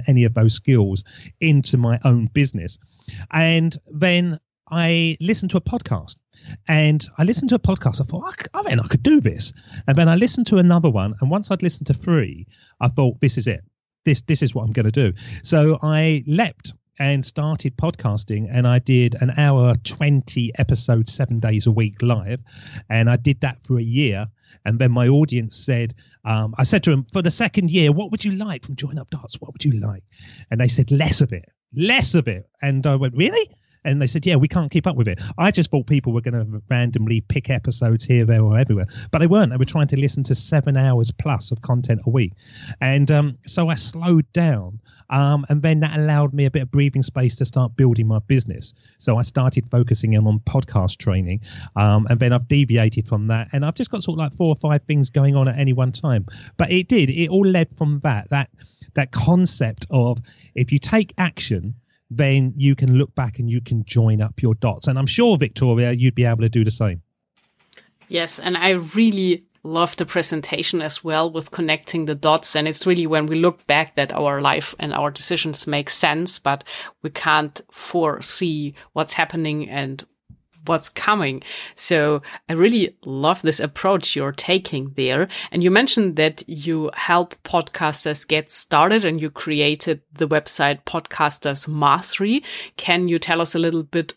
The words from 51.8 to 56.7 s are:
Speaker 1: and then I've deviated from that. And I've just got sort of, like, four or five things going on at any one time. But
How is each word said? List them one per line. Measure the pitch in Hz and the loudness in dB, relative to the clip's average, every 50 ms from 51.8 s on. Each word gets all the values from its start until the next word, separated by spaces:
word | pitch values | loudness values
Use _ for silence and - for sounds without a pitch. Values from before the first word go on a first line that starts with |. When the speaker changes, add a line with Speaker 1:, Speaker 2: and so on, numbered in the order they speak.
| 104 107 104 107 110 110 | 2 4 4 4 2 2
Speaker 1:
and | 123 110 | 0 2
then | 131 120 123 | 2 2 2
I've | 123 120 - | 0 0 2
deviated | 143 143 139 113 117 120 110 110 107 113 104 - | 2 2 2 4 2 2 2 2 0 -2 -4 -2
from | 110 104 104 110 | -2 -2 0 0
that. | 113 113 113 - - | -2 -2 -4 -4 -4
And | 139 147 | -2 -2
I've | 156 170 | -2 -2
just | - 247 - | -4 -6 -6
got | - 202 | -6 -8
sort | - - 160 | -6 -6 -4
of, | 160 | -4
like, | 156 143 - | -4 -4 -4
four | - 175 160 | -2 0 0
or | 151 | 0
five | - - 151 147 147 - | 0 0 0 0 0 0
things | - 151 147 135 127 | 0 0 0 0 0
going | - 147 139 139 139 | 2 2 2 4 4
on | 139 135 135 | 2 2 2
at | 120 143 | 0 0
any | 139 135 123 | 0 0 2
one | 127 127 131 | 2 0 -2
time. | 127 - - 147 123 104 92 - - - - - - - | -2 -4 -2 0 0 0 -2 -4 -10 -18 -20 -10 -4 -2
But | 175 - | 0 2